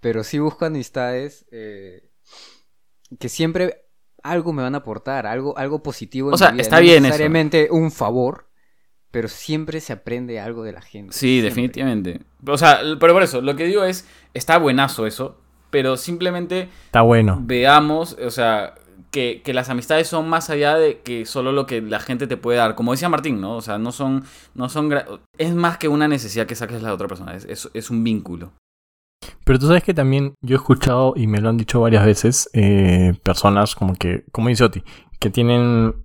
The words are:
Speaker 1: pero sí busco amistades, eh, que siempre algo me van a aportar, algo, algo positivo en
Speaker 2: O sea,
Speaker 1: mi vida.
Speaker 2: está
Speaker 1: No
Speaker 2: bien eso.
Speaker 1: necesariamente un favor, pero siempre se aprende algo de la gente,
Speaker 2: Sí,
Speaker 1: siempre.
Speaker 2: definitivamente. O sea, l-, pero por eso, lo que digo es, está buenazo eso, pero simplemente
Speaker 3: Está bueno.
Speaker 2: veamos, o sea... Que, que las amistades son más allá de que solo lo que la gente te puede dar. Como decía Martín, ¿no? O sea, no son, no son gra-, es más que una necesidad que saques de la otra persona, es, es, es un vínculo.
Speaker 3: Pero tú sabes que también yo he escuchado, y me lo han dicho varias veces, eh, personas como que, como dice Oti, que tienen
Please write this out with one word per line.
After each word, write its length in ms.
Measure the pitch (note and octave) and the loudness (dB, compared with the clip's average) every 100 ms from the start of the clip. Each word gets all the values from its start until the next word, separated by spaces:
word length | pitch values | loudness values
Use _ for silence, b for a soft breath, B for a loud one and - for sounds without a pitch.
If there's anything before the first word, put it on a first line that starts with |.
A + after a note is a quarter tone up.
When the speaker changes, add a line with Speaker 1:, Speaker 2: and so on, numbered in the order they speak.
Speaker 1:
pero 180 | A#2+ A2+ | -4 -4
sí 160 | G#2+ D3 | -4 -4
busco 280 | D3+ D3 E3 | -4 -2 -6
amistades, 800 | D3+ B2 - B2 B2+ C#3+ C#3+ _ | -4 -8 -6 -6 -6 -8 -14 _
eh, 600 | A#2 A2 G2+ F#2+ F2+ _ _ _ b b b b _ _ _ _ B2+ | -18 -18 -18 -20 -20 _ _ _ b b b b _ _ _ _ -14
que 120 | B2 | -12
siempre 560 | - D#3+ E3+ F3+ - _ _ _ _ | -4 -4 -2 -4 -6 _ _ _ _
algo 300 | C#3+ F3 E3 | -6 -4 -4
me 100 | D3+ | -4
van 120 | B2+ | -4
a 40 | C#3+ | -6
aportar, 480 | C#3 G#2 - C3+ G#2+ | -8 -12 -8 -6 -6
algo, 300 | A#2 C3+ - | -6 -6 -6
algo 260 | C3+ D3+ | -6 -6
positivo 460 | D3 - A2+ C3 C#3 | -8 -12 -10 -6 -2
en 60 | |
Speaker 2:
O 20 | B2+ | 2
sea, 120 | D#3 | 2
Speaker 1:
mi 60 | B2 | 2
vida. 60 | |
Speaker 2:
está 140 | - D#3+ | 2 6
Speaker 1:
No 60 | |
Speaker 2:
bien 140 | F3 E3 | 8 8
eso. 60 | |
Speaker 1:
necesariamente 640 | C#3 D3+ D3+ D#3+ D#3 D#3 D3+ | 6 2 2 2 2 2 2
un 200 | E3 D#3+ | 2 0
favor, 600 | - G#2+ B2 B2 - - _ _ _ _ _ _ | -2 -2 -2 -2 -6 -18 _ _ _ _ _ _
pero 180 | B2 A2 | -8 -8
siempre 520 | - - D3+ D#3 D#3 | -10 -6 -6 -4 -10
se 140 | D3+ | -10
aprende 460 | A2 - A#2+ B2 A2+ | -12 -8 -8 -8 -10
algo 220 | G#2 A#2 | -10 -10
de 100 | A2 | -12
la 100 | F2+ | -14
gente, 320 | - G#2+ G2 | -18 -20 -14
Speaker 2:
Sí, 260 | - C3 B2+ | -4 2 2
Speaker 1:
siempre. 80 | A2 | 2
Speaker 2:
definitivamente. 720 | A2 B2 B2 C3+ A2+ F2+ E2+ - _ C3+ | -2 -4 -4 -4 -4 -4 -10 -14 _ -4
O 120 | C#3+ | 2
sea, 240 | E3 C3+ | 6 6
l-, 160 | C#3 D3+ | 2 2
pero 160 | E3 | 6
por 80 | F3 | 6
eso, 180 | F3+ C3 | 4 0
lo 160 | C3 C#3+ | -4 -2
que 80 | |
digo 180 | E3+ G3+ | -2 0
es, 220 | F#3 F3+ - b b | 0 -4 -12 b b
está 240 | B2 - E3 | -12 2 4
buenazo 480 | D#3 B2+ C#3 - A2 | 4 2 0 -2 -6
eso, 320 | - B2+ - _ _ _ | -6 -10 -12 _ _ _
pero 260 | D3 C3 B2+ | -2 0 -2
simplemente 720 | - F3 F3+ F3+ F3 F#3 F3+ b | -4 -4 -4 -4 -6 -6 -8 b
Speaker 3:
Está 160 | b A#2 | b 4
bueno. 380 | A2+ A#2+ G#2+ F#2 | 6 6 4 2
Speaker 2:
veamos, 720 | A#2 B2 B2+ D3 D3+ D#3 E3 - | -2 2 6 6 6 -2 -4 -8
o 80 | B2 | -10
sea... 440 | A2+ A#2 A2 G2 - _ F#2 F2+ | -2 0 0 -4 -14 _ -20 -10
Que, 300 | C#3+ B2 A#2 | -4 -4 -6
que 120 | - | -6
las 160 | B2+ B2+ | -6 -4
amistades 360 | B2 A#2+ D#3 D#3+ | -6 0 0 0
son 200 | E3 D#3+ | -4 -2
más 220 | E3 E3 | -4 -2
allá 260 | D3 C#3+ D#3 | -2 0 2
de 240 | D#3 - | 2 0
que 240 | - A#2+ | -8 -10
solo 260 | A2+ C#3 C3 | -8 -6 -4
lo 120 | C#3 | -2
que 160 | C3+ A#2+ | -2 -6
la 200 | G#2+ G#2+ | -6 -8
gente 260 | - B2 C3+ | -6 -6 -6
te 100 | A#2+ | -6
puede 220 | A#2+ A#2+ | -2 2
dar. 160 | A2+ | 2
Como 180 | G#2+ A#2 | 0 -2
decía 160 | C3 F3 | -2 -2
Martín, 320 | D#3 D3 A2+ | -2 -2 -4
¿no? 160 | F#2+ A#2 | -6 -8
O 60 | |
sea, 160 | A2 G#2 | -8 -6
no 120 | A2+ | -6
son, 340 | B2 C3+ C3+ C3+ B B | -6 -4 -4 -6 B B
no 140 | - B2 | -10 -8
son 220 | D#3 D3+ | -4 -2
gra-, 300 | C#3+ - G2+ _ _ | -2 -4 -16 _ _
es 160 | D#3+ | -2
más 240 | E3+ E3+ E3+ | 0 -2 -2
que 100 | D#3 | -2
una 200 | D3 D3+ | 0 2
necesidad 380 | C#3+ A2+ G#2+ A2 | 0 -4 -4 -4
que 100 | A#2 | -6
saques 200 | A2+ A#2 | -8 -8
de 60 | |
la 100 | A2 | -6
otra 160 | F#2+ G2 | -6 -6
persona, 260 | F#2 F2+ | -10 -14
es, 120 | F2+ - | -16 -14
es, 240 | G#2 - | -14 -12
es 160 | A2+ A2+ | -12 -6
un 140 | A#2 | -4
vínculo. 480 | A2+ A2 F2 F2 F2 _ _ _ _ _ _ _ B B | -2 -4 -6 -14 -14 _ _ _ _ _ _ _ B B
Speaker 3:
Pero 140 | - C3 | 2 2
tú 80 | C#3 | 4
sabes 140 | F3 | 4
que 100 | - | 4
también 400 | E3 C3+ C3+ C#3 C#3 | 0 2 0 -2 -8
yo 140 | B2+ C3 | -2 -2
he 20 | |
escuchado, 560 | - C3 - B2 C3 C3 | 2 2 2 2 0 0
y 100 | A2 | 0
me 140 | G#2 | 0
lo 80 | A2 | 0
han 80 | A2+ | 0
dicho 240 | A2 B2+ | 0 2
varias 240 | A#2 A2+ | 4 6
veces, 460 | G#2 G2+ A2+ A#2+ - | 6 4 2 0 -2
eh, 600 | A#2 G2+ G2+ F#2+ F2+ F#2 F2 | 2 4 6 6 6 4 2
personas 520 | - F2+ G2+ G2+ G#2 | 0 2 2 4 2
como 200 | - F#2+ | 0 -4
que, 300 | F#2 F2+ F2+ - | -2 -2 -4 -6
como 160 | - A#2 | -2 0
dice 160 | A#2 | 4
Oti, 180 | A#2 F#2 - B B - | 2 2 -12 B B -6
que 120 | A2 | -4
tienen 640 | G2 A#2 A#2+ A#2+ A#2 A2+ - | 0 2 4 2 2 2 -2